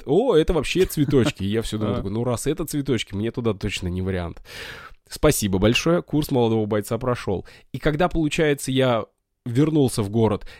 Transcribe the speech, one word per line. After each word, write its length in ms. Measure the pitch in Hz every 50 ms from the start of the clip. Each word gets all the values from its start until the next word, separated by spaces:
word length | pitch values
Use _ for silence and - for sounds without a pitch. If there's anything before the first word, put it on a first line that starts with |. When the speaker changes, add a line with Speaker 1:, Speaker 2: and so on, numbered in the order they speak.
| -
Speaker 1:
о, 300 | - 147 196 269 254 185
это 180 | 156 160 -
вообще 320 | 180 151 113 - - 175 185
цветочки». 600 | - - 160 139 - 143 127 110 - - - 95
И 20 |
я 160 | 101 107 113
все 160 | 110 - 107 107
думал 140 | 107 -
Speaker 2:
<laughs> 0 |
А. 40 | 123 120
Speaker 1:
такой: 120 | - 98
«Ну, 140 | 104 113 120
раз 240 | 123 120 - - 139
это 160 | 160 - 156
цветочки, 500 | - - 147 131 143 123 107 - - 98
мне 160 | 98 110 113
туда 240 | - 131 117 113 101
точно 320 | 95 - 104 - - 95
не 160 | 87 90 92
вариант». 400 | 92 95 95 90 87 85 - - - - - - - - - - - - - - _ -
Спасибо 500 | - - - 151 - - 107 95 95 90
большое, 420 | 101 104 - - - 160 170 175
курс 300 | - - 143 151 147 -
«Молодого 340 | 135 123 117 113 113 110 107
бойца» 320 | 104 110 107 98 - 117 110
прошел. 480 | 123 123 120 - - 107 95 92 - - - - - _
И 60 | - 127
когда, 300 | - 156 151 147 180 170
получается, 640 | - 165 156 151 - 175 156 151 143 - - 139
я 320 | 131 131 131 127 120 110 - - _ _ _ _ _ _ -
вернулся 580 | 123 117 131 151 156 156 151 135 120 - 120
в 80 | 104 98
город, 340 | 107 117 110 104 101 - - - -